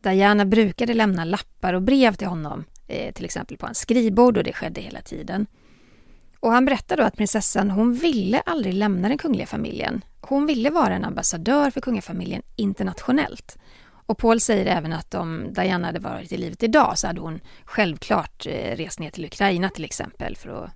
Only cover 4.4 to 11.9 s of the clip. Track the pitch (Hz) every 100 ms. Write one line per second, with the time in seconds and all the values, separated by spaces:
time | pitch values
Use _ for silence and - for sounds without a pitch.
4.4 | - - - - - - - - - 185
5.4 | 214 _ _ _ _ - - - - _
6.4 | 226 240 262 254 - 349 233 - 208 220
7.4 | - - 202 190 233 240 339 247 185 254
8.4 | - 330 190 190 208 185 190 294 330 240
9.4 | - - - - - - - - - 277
10.4 | 302 262 247 330 233 185 - - 170 165
11.4 | 180 285 285 269 254